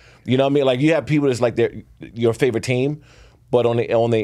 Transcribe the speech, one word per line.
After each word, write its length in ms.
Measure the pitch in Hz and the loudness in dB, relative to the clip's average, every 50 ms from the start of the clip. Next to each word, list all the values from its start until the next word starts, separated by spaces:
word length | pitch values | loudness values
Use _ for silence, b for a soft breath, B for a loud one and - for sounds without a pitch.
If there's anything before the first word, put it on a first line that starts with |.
| b b b b b | b b b b b
You 120 | b 120 | b 0
know 80 | 127 135 | 2 2
what 80 | 139 139 | 2 2
I 20 | |
mean? 100 | 143 139 | 0 2
Like, 140 | 131 127 127 | 0 0 2
you 160 | 143 156 165 | 2 2 2
have 100 | 151 139 | 0 0
people 220 | 113 151 151 143 | -2 0 0 0
that's, 140 | 139 123 107 | 0 0 0
like, 160 | 120 120 - | 0 -2 0
their, 260 | - 117 110 - 107 98 - - - | 0 0 -2 -2 -6 -18 -20 -20 -20
your 320 | - 62 - 113 113 117 113 | -20 -16 -6 -2 0 0 0
favorite 300 | - 147 127 113 113 - | 0 0 -2 -2 -2 -4
team, 400 | - 131 123 127 143 151 147 b b b b b b b b b - | -2 -2 -2 -2 -2 -4 -6 b b b b b b b b b -2
but 160 | - 107 101 | 0 2 2
on 120 | 117 117 120 | 2 0 0
the, 140 | 117 - 107 | -2 0 0
on 200 | 113 113 117 117 | 0 0 2 0
the 80 | 110 | 0